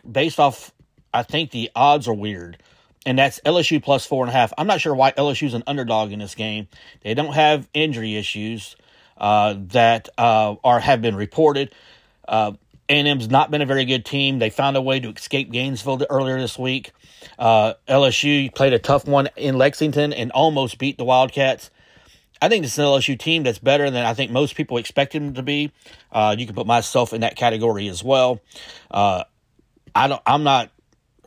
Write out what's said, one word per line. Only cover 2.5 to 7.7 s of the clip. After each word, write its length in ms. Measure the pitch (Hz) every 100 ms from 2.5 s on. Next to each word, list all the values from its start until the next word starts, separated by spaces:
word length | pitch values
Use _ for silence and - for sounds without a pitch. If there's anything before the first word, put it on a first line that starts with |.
| 85 _ _ _ _ 135
and 120 | 127
that's 220 | 135 -
L 120 | 147 175
S 140 | 147
U 100 | 151
plus 240 | - 139
four 200 | - 131
and 60 | 123
a 20 | 127
half. 160 | 113 -
I'm 80 | 196
not 140 | 180
sure 140 | 156
why 180 | 135 135 135
L 140 | 147
S 100 | 127
U's 140 | 143
an 80 | 117 139
underdog 460 | 143 120 110 107
in 60 | 104
this 160 | 101
game. 320 | - 110 107 101 - - -
They 120 | 104
don't 180 | 127 151
have 360 | 143 151 151 120